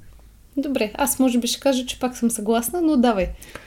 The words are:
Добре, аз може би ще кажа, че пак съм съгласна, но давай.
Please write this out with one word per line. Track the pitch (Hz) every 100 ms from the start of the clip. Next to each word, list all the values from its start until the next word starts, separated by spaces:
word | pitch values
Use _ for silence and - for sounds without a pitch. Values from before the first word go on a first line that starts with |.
| - - - - - 277
Добре, | 285 254 214 -
аз | 277 -
може | 262 240
би | 240
ще | -
кажа, | 277 254 247
че | -
пак | 254 254
съм | 233
съгласна, | 226 208 226 233 349
но | 320 285
давай. | 240 202 175 - - -